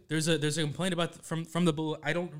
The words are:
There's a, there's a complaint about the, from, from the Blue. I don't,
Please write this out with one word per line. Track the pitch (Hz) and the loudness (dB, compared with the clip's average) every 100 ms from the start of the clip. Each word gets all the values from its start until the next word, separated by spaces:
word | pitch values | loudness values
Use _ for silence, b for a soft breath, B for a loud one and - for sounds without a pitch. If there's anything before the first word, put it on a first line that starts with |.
| - | -4
There's | 156 151 | -2 2
a, | 120 | 2
there's | 147 156 | 2 0
a | |
complaint | 151 151 185 | -2 -2 -2
about | 170 170 | 0 -2
the, | - | -4
from, | - 160 165 | -6 -6 -2
from | 170 175 | 2 4
the | |
Blue. | 151 156 151 | 4 0 -2
I | 147 | 0
don't, | 165 175 | 0 -2